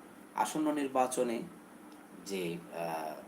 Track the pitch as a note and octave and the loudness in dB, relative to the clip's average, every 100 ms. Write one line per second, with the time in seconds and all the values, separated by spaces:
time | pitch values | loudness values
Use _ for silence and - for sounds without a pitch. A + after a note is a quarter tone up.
0 | - - - - - D#3+ D3+ D3+ C3+ C3 | -20 -20 2 6 6 6 0 0 2 2
1 | B2+ - B2 A2+ - - - - - - | 2 2 0 0 -6 -14 -20 -20 -20 -20
2 | - - - F#2+ F2 E2+ E2+ E2 E2+ D#2+ | -20 -18 -8 -4 -4 -6 -10 -8 -6 -6
3 | D#2 D2 | -8 -12